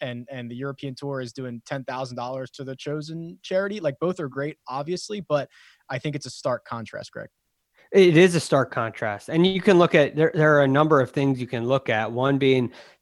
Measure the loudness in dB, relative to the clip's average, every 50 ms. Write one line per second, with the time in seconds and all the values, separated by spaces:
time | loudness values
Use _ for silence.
0 | -10 -10 -10 -10 -12 -14 -14 -12 -12 -12 -10 -10 -10 -10 -10 -10 -10 -12 -10 -10
1 | -8 -8 -8 -8 -8 -10 -10 -12 -10 -10 -12 -12 -12 -10 -10 -10 -8 -8 -8 -8
2 | -8 -8 -8 -10 -10 -8 -8 -10 -10 -12 -14 -14 -14 -12 -12 -12 -10 -8 -8 -8
3 | -10 -10 -12 -12 -12 -14 -16 -18 -10 -4 -4 -2 -2 -4 -6 -4 -4 -4 -4 -2
4 | -4 -4 -4 -4 -8 -8 -6 -6 -6 -6 -8 -10 _ -10 -8 -8 -6 -6 -8 -8
5 | -8 -10 -10 -10 -4 -2 -2 -2 -2 -4 _ _ _ _ _ _ _ -10 -10 -8
6 | -6 -6 -6 -6 -10 -12 -16 -8 -4 -4 -4 -4 -6 -10 -12 -12 -12 -12 -14 -14
7 | -14 -14 -16 -16 -16 -16 _ _ _ _ _ _ _ _ _ _ _ _ 4 6
8 | 6 8 8 8 8 8 6 2 0 2 2 2 2 0 -2 -4 -4 -6 -6 -6
9 | -6 -6 -6 -6 -8 -2 2 2 2 2 2 2 4 6 6 6 6 6 6 4
10 | 4 4 2 0 0 0 2 2 4 4 6 6 4 4 4 4 4 4 4 4
11 | 4 2 0 0 0 0 0 -2 -4 -6 -6 -4 -2 0 -2 -2 0 -2 -2 -2
12 | -2 -4 -4 -2 0 0 0 2 4 4 4 4 2 -2 -6 -12 -20 -20 _ _